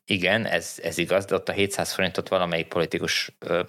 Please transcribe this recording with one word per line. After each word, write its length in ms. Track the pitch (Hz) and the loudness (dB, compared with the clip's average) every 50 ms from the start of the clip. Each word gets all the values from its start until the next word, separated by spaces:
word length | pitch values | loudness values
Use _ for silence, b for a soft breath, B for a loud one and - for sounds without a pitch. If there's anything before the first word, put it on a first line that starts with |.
| B | B
Igen, 420 | - 104 90 90 92 104 113 104 | -2 0 2 4 4 4 4 2
ez, 320 | - 87 85 - - - - | 2 0 -2 -2 -4 -10 -6
ez 160 | - 82 78 85 | -6 -4 -2 -2
igaz, 260 | 85 78 90 98 101 | 0 2 2 2 2
de 100 | - 98 | 2 0
ott 140 | 90 - - | 0 0 0
a 40 | |
hétszáz 400 | - 101 101 98 - - 82 - | 0 2 2 2 2 -2 -4 -2
forintot 360 | - - 95 90 - 95 - - | -2 0 0 0 0 -2 -2 0
valamelyik 400 | 95 92 90 85 85 82 80 - | 0 0 2 2 0 -2 -2 -2
politikus, 640 | - 87 80 - 92 - - - - - - - - - | 0 -2 0 0 -2 -2 0 0 0 -2 -2 -6 -10 -10
ö, 240 | - - 87 87 87 | -4 -2 0 0 0